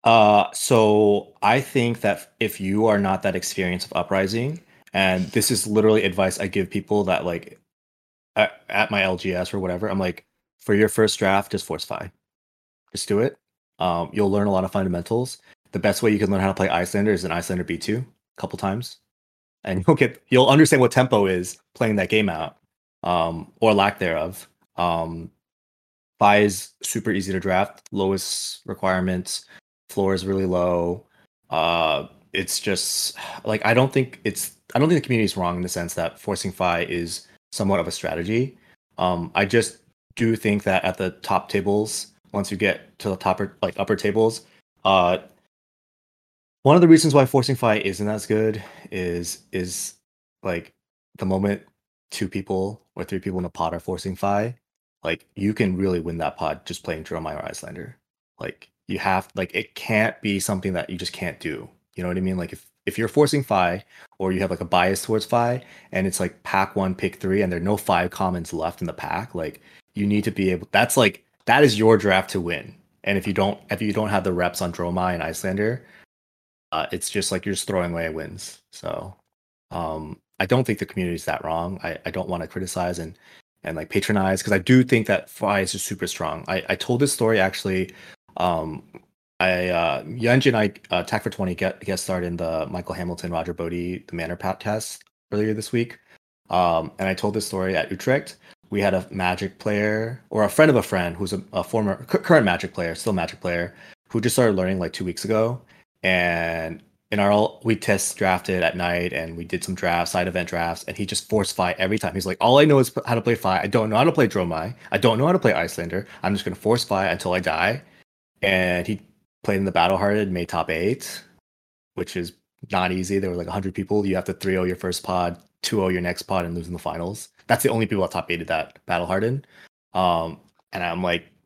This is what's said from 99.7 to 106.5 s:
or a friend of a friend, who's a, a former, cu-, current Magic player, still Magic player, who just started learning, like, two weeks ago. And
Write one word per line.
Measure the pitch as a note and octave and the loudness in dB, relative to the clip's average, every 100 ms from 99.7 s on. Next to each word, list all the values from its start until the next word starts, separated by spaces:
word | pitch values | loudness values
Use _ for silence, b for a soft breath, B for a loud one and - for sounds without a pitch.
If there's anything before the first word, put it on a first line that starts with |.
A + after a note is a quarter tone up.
| G#2 G#2 G#2+ A2+ B2+ _ | 0 0 -2 -4 -10 _
or | G#2+ | 0
a | G#2 | 2
friend | - D#3 | 6 6
of | B2 | 6
a | |
friend, | - F#2+ F2 E2+ | 2 -2 -2 -4
who's | F#2+ | -6
a, | F2+ - | -6 -6
a | F#2+ | -6
former, | F2 A2+ G#2 - - | -4 -2 -2 -4 -2
cu-, | - | -2
current | - D#3+ G2+ | 6 6 6
Magic | F2 F2+ | 0 -2
player, | - E2 D#2+ | -6 -6 -4
still | A2+ | -2
Magic | F#2+ E2+ - | -2 -4 -6
player, | F2+ F2 E2+ B B - _ | -4 -4 -4 B B -20 _
who | A#2 | -2
just | A2+ - | 0 4
started | A#2+ F#2+ | 4 4
learning, | F#2 F#2+ | 0 -2
like, | E2 | -4
two | - F#2 | -6 -8
weeks | E2+ G2 | -6 -2
ago. | A2 A2+ B2+ _ b _ _ | 0 0 -4 _ b _ _
And | F#2+ F#2 F2 E2+ E2 | 0 2 2 0 -2